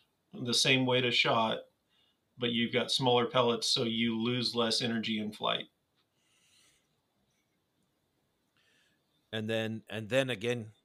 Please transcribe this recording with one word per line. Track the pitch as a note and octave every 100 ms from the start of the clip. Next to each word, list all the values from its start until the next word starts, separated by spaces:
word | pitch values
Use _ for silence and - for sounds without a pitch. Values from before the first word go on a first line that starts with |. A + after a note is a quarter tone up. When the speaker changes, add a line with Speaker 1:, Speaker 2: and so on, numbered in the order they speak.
| _ _ _
Speaker 1:
the | - B2+
same | A#2 C#3+ C3 B2+
weight | B2+
of | B2
shot, | A#2 D3+ A#2+ A2+ - - _ _ _ _ _ _ -
but | A#2+
you've | A#2 A#2
got | A#2+ A2+
smaller | - C3 B2 A#2
pellets, | B2+ A#2+ A#2 -
so | C#3
you | A#2+ A2+ A#2 A2+
lose | A2+ B2 A#2 A2+
less | A#2 A2
energy | A#2+ A2+ A2 G#2+
in | G#2+
flight. | - A1+ - - _ _ _ _ _ _ _ _ _ _ _ _ _ _ _ _ _ _ _ _ _ _ _ _ _ _ _ _ _ _ _ _ _ _ _ _
Speaker 2:
And | A2 A2
then, | A2 A2 A2 -
and | G#2+ G#2+
then | B2+ C3+
again, | A2+ A#2 A#2+ A2 -